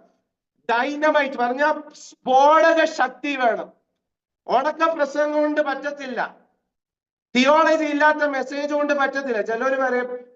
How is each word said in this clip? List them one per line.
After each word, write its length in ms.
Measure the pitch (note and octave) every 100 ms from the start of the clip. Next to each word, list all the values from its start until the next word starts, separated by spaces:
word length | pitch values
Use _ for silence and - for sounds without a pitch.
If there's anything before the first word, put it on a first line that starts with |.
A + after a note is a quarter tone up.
| _ _ _ _ _ _ -
ഡൈനമൈറ്റ് 640 | A#3 C#4 D4 D4+ D4+ C4+ A#3+
പറഞ്ഞാ 460 | A#3+ C4 D4+ D4 - -
സ്ഫോടക 880 | - - - C4 C#4+ D#4 E4 D#4+ D#4
ശക്തി 500 | - B3+ - D4 C4+
വേണം. 360 | A#3+ E3 - _ _ _ _ _ _ _ -
ഉണക്ക 360 | A3+ C#4+ -
പ്രസംഗം 580 | D#4+ A#3 C#4 D4 D4+ D4+
കൊണ്ട് 200 | D4+ D4+
പറ്റത്തില്ല, 720 | C#4+ C4+ C#4+ C#4+ C4+ A3 D3+ - _ _ _ _ _ _ _ _ _ B3
തിയോളജി 480 | C4+ D#4 D#4 D#4+
ഇല്ലാത്ത 340 | D4+ C#4+ D4+ D4+
മെസ്സേജ് 560 | D4 C4+ B3 C#4+ C#4+
കൊണ്ട് 200 | D4 C#4+
പറ്റത്തില്ല. 480 | C#4+ C#4+ C4+ C4+ A3
ചിലര് 380 | G#3 A#3 C4 C4
പറയും, 400 | C4 B3 B3 - -